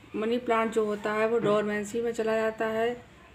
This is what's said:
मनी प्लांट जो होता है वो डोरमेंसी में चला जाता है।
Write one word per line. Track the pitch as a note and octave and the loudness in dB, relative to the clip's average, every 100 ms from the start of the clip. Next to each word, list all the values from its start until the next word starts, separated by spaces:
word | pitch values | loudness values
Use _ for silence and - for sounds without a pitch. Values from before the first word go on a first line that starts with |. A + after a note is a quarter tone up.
| - G#3 | -10 -4
मनी | A3 A#3+ | -2 0
प्लांट | A#3+ A3+ A3+ | 2 2 2
जो | A3+ G#3+ | 0 0
होता | G#3 G#3+ | -2 -2
है | G#3+ A3 | 0 2
वो | A#3 | 2
डोरमेंसी | G#3 G#3 G#3 G#3 G#3 A#3 | 4 2 2 -2 -2 -2
में | A#3 | -2
चला | A#3 A3 A3 | -2 0 0
जाता | A3 A3 A3+ | 0 0 -2
है। | A3 A#3 A#3+ - - - | 0 0 -2 -10 -20 -20